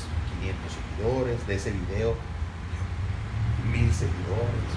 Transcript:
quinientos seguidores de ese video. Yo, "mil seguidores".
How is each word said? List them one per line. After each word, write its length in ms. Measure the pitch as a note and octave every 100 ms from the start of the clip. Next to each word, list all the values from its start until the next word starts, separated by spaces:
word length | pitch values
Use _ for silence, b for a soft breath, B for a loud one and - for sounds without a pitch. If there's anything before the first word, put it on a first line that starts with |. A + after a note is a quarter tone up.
| - - -
quinientos 400 | - F#2+ F2+ - -
seguidores 640 | - E2 A2 C3 B2+ A#2 G2+
de 80 |
ese 160 | G2 A2+
video. 420 | F#2+ F2+ G2+ A2+
Yo, 680 | A#2 - - - - - - - - - - - - - - A2+
"mil 200 | A#2 A#2
seguidores". 760 | - - - - G2+ - A2+ -